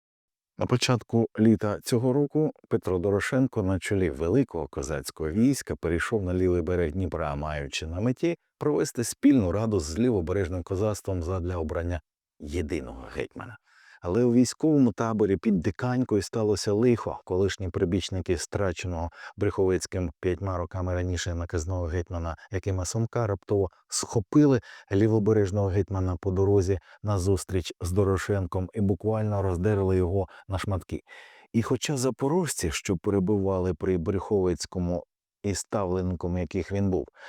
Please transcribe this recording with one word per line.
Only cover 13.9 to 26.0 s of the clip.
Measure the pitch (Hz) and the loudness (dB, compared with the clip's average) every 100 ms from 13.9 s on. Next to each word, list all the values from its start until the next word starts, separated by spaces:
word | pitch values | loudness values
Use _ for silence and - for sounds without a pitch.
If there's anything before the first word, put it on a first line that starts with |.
| - | -12
Але | 90 98 | -2 2
у | 123 | 4
військовому | 120 123 - 156 147 123 | 6 4 2 4 6 4
таборі | - 113 110 101 95 | 4 -2 2 2 2
під | 117 98 | 2 2
Диканькою | 101 - 123 123 123 104 | 0 -2 -2 0 0 0
сталося | - 117 107 101 - | 0 -2 0 0 0
лихо. | 104 123 113 95 - - | 2 4 4 0 -10 -4
Колишні | 92 98 - 95 | 0 0 0 -6
прибічники | 98 87 95 - 95 87 85 | -2 0 0 -2 -6 -2 -2
страченого | - - 98 87 90 85 85 - - - | -2 -2 -2 -2 -6 -6 -6 -8 -18 -2
Брюховецьким | 104 98 95 92 - 95 90 - | -2 2 2 2 -2 -4 -4 -4
п'ятьма | 92 87 98 90 | -4 -2 -4 -4
роками | 85 95 90 | -6 -6 -4
раніше | 90 90 85 - 85 | -2 -2 -4 -4 -6
наказного | 85 87 80 92 85 | -4 -4 -4 -4 -2
гетьмана | 90 85 87 82 78 - | -4 -4 -6 -6 -8 -8
Якима | 95 101 92 90 | -8 -4 -4 -4
Сомка | 113 113 123 110 | -4 -2 -2 -2
раптово | 98 - 101 95 - _ | -4 -2 0 0 -4 _
схопили | - - 120 - 151 147 127 - - - | -8 -2 -2 2 4 6 4 -2 -18 -2
лівобережного | 98 110 110 104 107 98 104 101 | 2 4 4 4 4 2 0 0
гетьмана | 95 92 95 | 0 0 -2